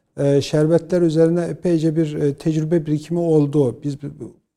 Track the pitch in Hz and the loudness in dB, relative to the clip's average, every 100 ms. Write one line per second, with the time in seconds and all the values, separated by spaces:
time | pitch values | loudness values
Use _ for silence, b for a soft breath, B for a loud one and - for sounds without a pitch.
0 | _ - 143 139 135 151 156 165 165 180 | _ -4 0 2 0 0 2 2 0 0
1 | 170 156 165 175 165 156 180 170 160 156 | 2 4 2 2 -4 -4 0 0 0 0
2 | 156 147 147 139 165 156 156 170 151 151 | -2 -2 -4 -2 -2 -2 0 -2 0 -4
3 | - 170 170 156 147 147 131 110 147 135 | -2 -4 2 2 2 2 0 -2 -8 -8
4 | 143 143 110 - _ | -10 -14 -16 -18 _